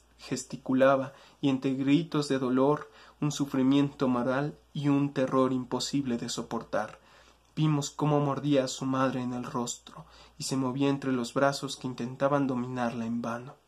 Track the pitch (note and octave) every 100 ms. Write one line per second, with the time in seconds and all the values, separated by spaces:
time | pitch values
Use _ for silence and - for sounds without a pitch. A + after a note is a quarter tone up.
0 | _ _ - C3 - - - C3 C3 C#3
1 | C3 - - - C#3+ C3 C3+ C3 C#3 D3
2 | D#3+ D3+ C#3+ C3+ B2+ B2+ C3+ D3 - -
3 | - - D3+ D3 C#3+ C3+ C3 C#3+ C#3+ -
4 | C3 B2 C3 C3 D3 - _ - C#3+ C#3
5 | C#3+ C#3 C3 C3+ C3 C3 B2 B2+ - C#3+
6 | C3 A#2 A#2+ - A#2 A#2 - G#2 G#2+ -
7 | _ - - _ _ - D#3 D3 C#3 -
8 | D3+ D3 C#3+ C3+ D3 C#3+ C3 - C3 C3
9 | C3 B2+ B2 B2 B2 B2+ A#2+ - - -
10 | - - - - C#3+ C3+ C3 C3 C#3 C#3
11 | C3 C3 A#2+ C3 C#3 C#3 C3+ - C3 B2+
12 | A#2+ B2+ C#3 C#3+ C3+ B2 B2 B2+ A#2+ A#2+
13 | A2+ A#2 A#2 A#2+ B2+ -